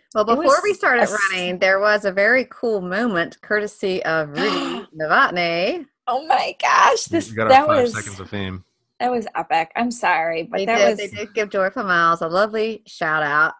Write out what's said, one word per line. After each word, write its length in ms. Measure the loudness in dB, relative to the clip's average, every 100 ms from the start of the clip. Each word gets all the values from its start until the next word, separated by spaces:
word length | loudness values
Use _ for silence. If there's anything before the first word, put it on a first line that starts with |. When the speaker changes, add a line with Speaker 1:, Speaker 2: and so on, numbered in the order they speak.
| _
Speaker 1:
Well, 100 | -2 2
Speaker 2:
it 80 | 2
Speaker 1:
before 240 | 4 4
we 100 | 2
Speaker 2:
was 40 | 0
Speaker 1:
started 240 | 2 2
Speaker 2:
a 40 |
s- 260 | 2 0 -2
Speaker 1:
running, 260 | -2 -4 0
there 220 | 2 4
was 240 | 2 2
a 80 | 0
very 340 | 2 2 2 0
cool 320 | -4 -2 -2
moment 580 | -2 -2 0 0 -2 -6
courtesy 640 | -4 -2 -2 -4 -4 -2
of 240 | -2 -2 -2
Speaker 2:
<gasps> 80 | -2
Speaker 1:
Rudy 500 | -2 -2 -6 -8 -12
Novotny. 920 | -6 0 2 2 0 -2 0 -2 -4 -8 _ -6
Speaker 2:
Oh 200 | -4 0
my 280 | 0 0 -4
gosh, 440 | 0 4 4 2 -2
Speaker 3:
We 60 | -4
Speaker 2:
this, 160 | -4
Speaker 3:
got 100 | -2 4
our 40 |
Speaker 2:
that 160 | 6 4
Speaker 3:
five 180 | 2
Speaker 2:
was, 80 | 0
Speaker 3:
seconds 280 | -2 -10 -12
of 80 | -8
fame. 340 | -6 -6 -8 -14 _ _ -6
Speaker 2:
that 100 | -4
was 160 | -4 -6
epic. 360 | -8 -2 -2 -2 -4
I'm 140 | -4
sorry, 540 | -2 0 0 0 -4
but 120 | -4 -4
Speaker 1:
They 80 | 0
Speaker 2:
that 120 | 2
Speaker 1:
did, 120 | 2
Speaker 2:
was 80 | 2
Speaker 1:
they 100 | -6
did 260 | -8 -6
give 160 | -4 -2
Joyful 320 | -2 -2 -2
Miles 380 | 0 2 4 2
a 60 | 0
lovely 540 | 0 0 0 -4 -6 -12
shout 360 | -6 -2 0
out, 320 | 0 2 0